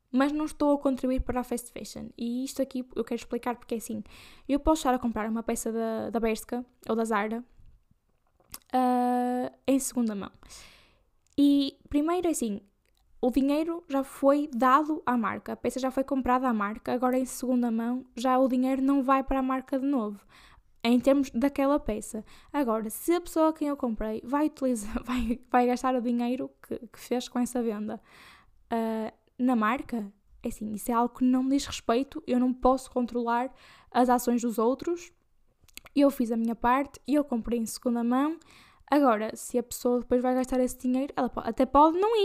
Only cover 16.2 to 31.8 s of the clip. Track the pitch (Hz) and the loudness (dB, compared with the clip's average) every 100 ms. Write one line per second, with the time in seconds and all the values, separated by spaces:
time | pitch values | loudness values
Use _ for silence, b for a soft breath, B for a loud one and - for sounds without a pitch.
16.2 | 254 254 262 220 202 226 - 247 254 254 | 2 2 2 0 -2 -6 -4 0 2 0
17.2 | 262 - 247 254 240 226 233 254 - - | -2 -4 0 2 2 0 -2 -4 -6 -4
18.2 | 254 254 262 254 254 269 269 277 262 269 | 2 4 4 2 0 2 2 2 4 2
19.2 | 269 269 262 262 262 269 269 277 214 202 | 2 0 0 -4 -4 -4 0 0 -2 -8
20.2 | - b b b _ _ 233 247 254 277 | -16 b b b _ _ 2 2 4 2
21.2 | 262 233 277 277 269 285 285 214 - 220 | 2 0 -2 0 0 0 -2 -6 -8 -12
22.2 | b b b 294 247 220 220 - - 349 | b b b -2 0 -2 -4 -6 0 0
23.2 | 349 330 320 311 294 285 247 220 220 220 | 0 2 2 2 -4 -4 -4 -4 -4 -6
24.2 | 240 285 302 302 262 240 208 233 - 247 | -4 -2 0 0 -2 -2 -4 -8 -4 -4
25.2 | 226 240 - 254 247 247 262 254 240 240 | -2 -4 0 2 2 2 0 0 0 -2
26.2 | 240 254 269 - - 240 226 - - 247 | -2 -4 -6 -12 -12 -12 -12 -18 -6 -4
27.2 | - 240 247 254 233 208 214 220 B B | -4 -4 -2 -2 -4 -4 -8 -10 B B
28.2 | B B B _ _ 226 226 220 220 - | B B B _ _ -2 -2 -2 -6 -10
29.2 | _ - 247 240 214 277 - 233 202 - | _ -2 2 2 2 0 -4 -8 -8 -14
30.2 | _ - 240 - 214 214 - 233 240 - | _ -12 -10 -8 -8 -6 -2 0 0 2
31.2 | 254 254 262 277 - - | 2 2 2 0 -2 -4